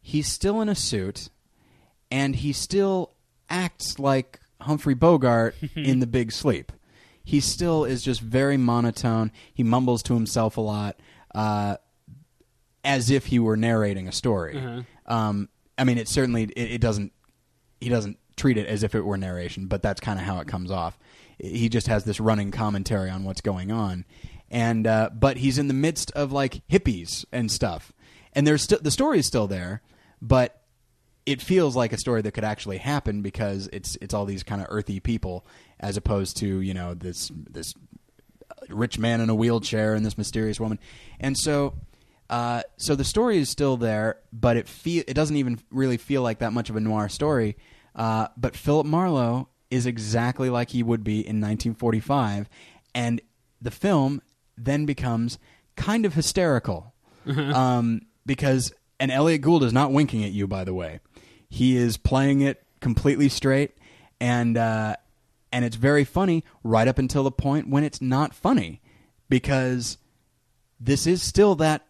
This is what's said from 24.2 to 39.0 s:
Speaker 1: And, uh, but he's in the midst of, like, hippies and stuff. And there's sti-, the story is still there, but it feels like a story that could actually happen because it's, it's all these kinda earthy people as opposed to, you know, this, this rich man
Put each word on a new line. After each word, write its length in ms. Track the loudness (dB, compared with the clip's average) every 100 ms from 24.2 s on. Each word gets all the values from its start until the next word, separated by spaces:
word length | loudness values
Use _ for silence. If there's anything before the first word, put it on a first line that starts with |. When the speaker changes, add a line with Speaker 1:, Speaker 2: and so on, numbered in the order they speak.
| -20 -20 _
Speaker 1:
And, 360 | -2 0 0 2
uh, 240 | 2 2
but 260 | 2 2 2
he's 200 | 0 2
in 80 | 0
the 60 |
midst 360 | 0 0 -2 -6
of, 180 | -4 -2
like, 320 | 0 -2 -4 0
hippies 560 | 2 2 -2 -6 -10 -8
and 180 | -4 -2
stuff. 420 | -2 -2 -4 -12 _ _ -20 _
And 120 | 2 4
there's 160 | 4
sti-, 160 | 2 0
the 80 | 2
story 280 | 0 2 2
is 80 | 2
still 200 | 0 -2
there, 340 | -4 -6 -10 _ _ _ _
but 420 | 2 4 4 _ _ _ _ _ _ _ -6
it 140 | -6
feels 340 | 2 2 4
like 180 | 2 -2
a 60 | -2
story 240 | -2 -2
that 100 | -2
could 120 | -4
actually 320 | -6 -6 -8 -8
happen 440 | -4 -4 -2 -4
because 460 | -6 -4 -4 -4 -8
it's, 240 | -10 -10 -12
it's 120 | -6
all 120 | -4 -4
these 160 | -6
kinda 240 | -6 -8 -6
earthy 320 | -6 -4 -6
people 460 | -4 -4 -4 -8 -12 -20 _ _
as 160 | -6 -4
opposed 400 | -2 -2 -2 -4
to, 220 | -2 -2
you 140 | -2
know, 200 | -4 -6
this, 380 | -8 -10 -10 -10 -12 -16
this 240 | -12 -12 -14 -20 -20 _ _ _ _ -20 -20 -12
rich 300 | -4 -2
man 220 | 0